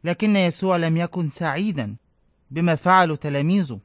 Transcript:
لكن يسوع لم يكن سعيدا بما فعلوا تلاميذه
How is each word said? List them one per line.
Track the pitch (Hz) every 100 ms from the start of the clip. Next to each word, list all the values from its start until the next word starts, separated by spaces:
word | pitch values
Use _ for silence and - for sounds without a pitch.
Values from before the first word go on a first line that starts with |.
لكن | 160 175 214 202
يسوع | 180 - 190 175
لم | 165 165
يكن | 170 180 160
سعيدا | - 165 139 208 156 107 104 _ _ _ _ _
بما | 139 170 156
فعلوا | 180 185 175 151
تلاميذه | 151 143 147 202 160 107